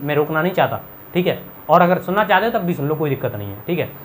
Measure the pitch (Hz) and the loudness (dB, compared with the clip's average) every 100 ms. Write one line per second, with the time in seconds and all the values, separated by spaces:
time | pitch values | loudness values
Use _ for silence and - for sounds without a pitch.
0 | 143 147 151 160 170 185 131 110 - - | -2 0 0 0 0 2 0 0 -10 -20
1 | - 175 180 - - - - 165 175 180 | -6 -2 0 -2 -6 -12 2 4 6 2
2 | - 190 202 190 220 233 175 147 143 151 | 0 0 2 2 2 -2 -2 -2 -2 0
3 | 156 135 123 110 101 101 - 170 127 - | 0 -2 -4 -6 -10 -10 -4 -2 -4 -8